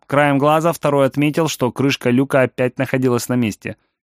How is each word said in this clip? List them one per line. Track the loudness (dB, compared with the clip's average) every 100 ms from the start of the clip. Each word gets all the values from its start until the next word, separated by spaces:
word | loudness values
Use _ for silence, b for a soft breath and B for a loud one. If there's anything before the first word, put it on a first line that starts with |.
| -4
Краем | 0 2 2
глаза | 2 2 0
второй | -2 -2 0 0
отметил, | 0 -2 0 -2
что | -2 -4
крышка | -2 -2 0 0
люка | 0 2 2
опять | 0 0 -4 -4
находилась | -4 0 0 0 -2
на | -2
месте. | -2 -4 -10 -14 _ _